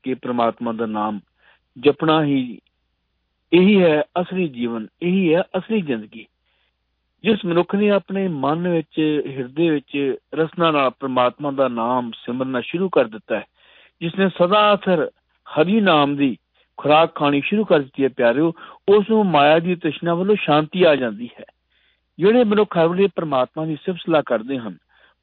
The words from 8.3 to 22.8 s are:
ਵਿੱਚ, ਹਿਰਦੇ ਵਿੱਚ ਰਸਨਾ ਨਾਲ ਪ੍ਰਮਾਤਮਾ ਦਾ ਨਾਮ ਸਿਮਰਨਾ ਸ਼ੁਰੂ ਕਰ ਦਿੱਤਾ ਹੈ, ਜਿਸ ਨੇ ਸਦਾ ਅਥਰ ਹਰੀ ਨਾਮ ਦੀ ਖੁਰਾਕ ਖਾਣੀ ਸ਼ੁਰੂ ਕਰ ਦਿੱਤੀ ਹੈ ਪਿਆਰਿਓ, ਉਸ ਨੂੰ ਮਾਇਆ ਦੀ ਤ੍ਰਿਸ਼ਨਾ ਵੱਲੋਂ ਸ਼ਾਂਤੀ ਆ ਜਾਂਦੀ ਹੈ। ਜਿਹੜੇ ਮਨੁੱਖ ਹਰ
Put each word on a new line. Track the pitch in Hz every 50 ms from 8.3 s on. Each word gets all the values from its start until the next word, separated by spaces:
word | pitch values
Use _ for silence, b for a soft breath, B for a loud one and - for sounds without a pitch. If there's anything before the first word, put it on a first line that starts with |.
| 165 139 131 139 151 170 175 180
ਵਿੱਚ, | 170 165 156 - _ - 156 151 151 147 -
ਹਿਰਦੇ | - 135 135 127 127 131 151 170 165
ਵਿੱਚ | 151 143 - _ - 143 139 135 127 - _ _ -
ਰਸਨਾ | 147 160 151 - 180 165 165
ਨਾਲ | 156 143 135 127
ਪ੍ਰਮਾਤਮਾ | 117 _ 139 135 127 127 123 123 120 _ 147 143
ਦਾ | 139 135 135 127
ਨਾਮ | 120 117 113 120 127 127 123 117
ਸਿਮਰਨਾ | 110 - - - 120 127 135 131 131 123
ਸ਼ੁਰੂ | - - - 175 190 180
ਕਰ | - 156 127
ਦਿੱਤਾ | 113 107 107 _ - 120
ਹੈ, | 101 98 _ b b b b b b b b b _
ਜਿਸ | 165 170 -
ਨੇ | 190 196 190
ਸਦਾ | - - 175 175 202 214 208 208 208
ਅਥਰ | 202 - 190 180 160 135 - - _ _ _ _ _ _
ਹਰੀ | - - 147 156 180 208 226
ਨਾਮ | 202 190 165 151 143 139 147
ਦੀ | 139 143 135 107 - _ _ _ _ _ _ _
ਖੁਰਾਕ | - - 143 151 156 165 160 -
ਖਾਣੀ | - 151 143 143 143
ਸ਼ੁਰੂ | 139 - 208 214 214
ਕਰ | - 185 151
ਦਿੱਤੀ | 139 135 _ - 135
ਹੈ | 127
ਪਿਆਰਿਓ, | 127 - 123 117 117 135 160 165 165 B B B B B _ -
ਉਸ | 202 214 202 220
ਨੂੰ | 220 220 208
ਮਾਇਆ | 190 156 143 143 147 156 170
ਦੀ | 170 180 180
ਤ੍ਰਿਸ਼ਨਾ | 170 - 160 143 - - 170 170
ਵੱਲੋਂ | 170 190 202 214
ਸ਼ਾਂਤੀ | 196 - - 147 151 160 151 - 180
ਆ | 180 165 147
ਜਾਂਦੀ | 135 127 117 104 104 120 117 - -
ਹੈ। | - _ _ _ _ _ _ _ _ _ _ _ _ _ _ -
ਜਿਹੜੇ | 160 202 226 247 247
ਮਨੁੱਖ | 208 208 208 208 202 -
ਹਰ | 175